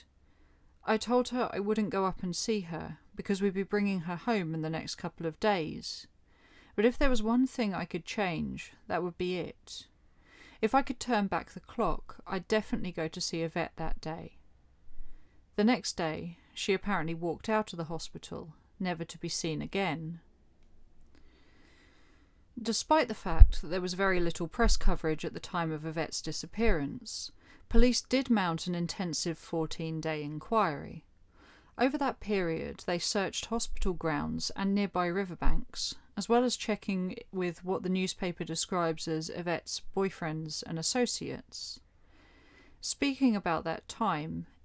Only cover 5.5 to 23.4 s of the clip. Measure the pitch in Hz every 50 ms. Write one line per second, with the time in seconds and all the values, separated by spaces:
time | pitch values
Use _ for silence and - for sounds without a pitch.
5.5 | 202 175 151 156 151 - - - - - - - _ _ _ _ _ _ _ -
6.5 | - - - - - - 208 254 240 - 294 262 247 214 214 220 233 247 262 254
7.5 | - - 226 202 180 165 170 - - 175 - - - 226 202 180 160 151 151 131
8.5 | 127 - - - - - - - - 165 175 180 170 - 185 180 180 175 160 151
9.5 | - - - - - - - _ _ _ _ - _ _ - _ - - - -
10.5 | - - 220 220 - 277 - - 247 - - 247 247 208 202 185 180 - - -
11.5 | - 180 - - - - 214 170 - - - - - - - - 185 185 - -
12.5 | 220 214 208 - 247 - - 180 - 180 160 160 - 180 - - - 165 165 160
13.5 | - 170 156 - - - 160 160 - - - 156 160 170 165 - - - - -
14.5 | - _ _ - _ _ - - - - - - - - - - - - - _
15.5 | - - 208 233 254 - - - - - 170 156 160 - - 175 170 - _ _
16.5 | - - - - 196 - - 202 202 170 151 165 165 165 175 170 151 - - 226
17.5 | 220 214 214 - - 170 160 147 165 160 - - - 165 - - - - - 156
18.5 | - - _ _ _ - 185 180 175 160 165 - - - - 165 - - - 165
19.5 | 156 147 151 - - 196 196 175 143 165 160 160 170 165 - - _ _ - _
20.5 | _ - - - - - - - - - - - - - - - - - - -
21.5 | - - - - - - - - - - - - - - - _ _ - - _
22.5 | - 240 214 226 220 - - - 311 311 254 240 220 - - 190 160 165